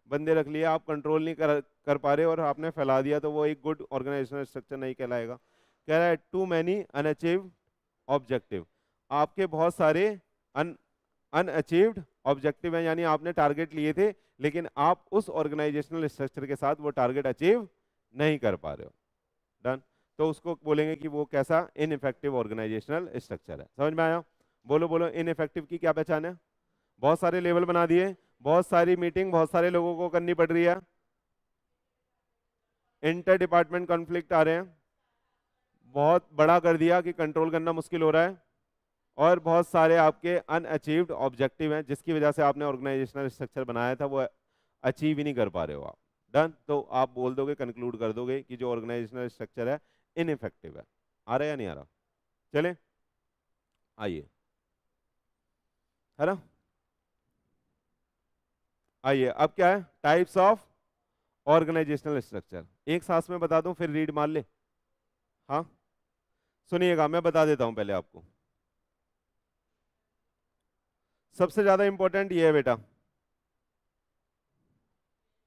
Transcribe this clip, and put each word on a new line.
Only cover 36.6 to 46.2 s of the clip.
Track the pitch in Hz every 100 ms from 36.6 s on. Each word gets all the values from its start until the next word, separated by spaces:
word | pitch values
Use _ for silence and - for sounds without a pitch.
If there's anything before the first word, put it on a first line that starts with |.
| 170 165
दिया | 165 175
कि | 170
कंट्रोल | 170 156 156 160
करना | 160 165
मुश्किल | 165 156 175
हो | 160
रहा | 156
है, | 175 190 _ _ _ _ _ _ _ -
और | 156 180
बहुत | 165 170 170
सारे | 170 160 170
आपके | 156 - 170 175
अनअचीव्ड | - 160 170 151 - 156 175
ऑब्जेक्टिव | - - 120 135 - 156
हैं, | 151 143
जिसकी | 139 -
वजह | 156 147
से | 147
आपने | 143 139 147
ऑर्गेनाइजेशनल | 131 135 135 131 139 135
स्ट्रक्चर | - 127 -
बनाया | 127 117 120 131
था, | 139
वो | 135 127 - _ _ _ _
अचीव | 131 - 151 147
ही |
नहीं | 147
कर | 123 104
पा | 90
रहे | 78 71
हो |
आप। | 69 - _ _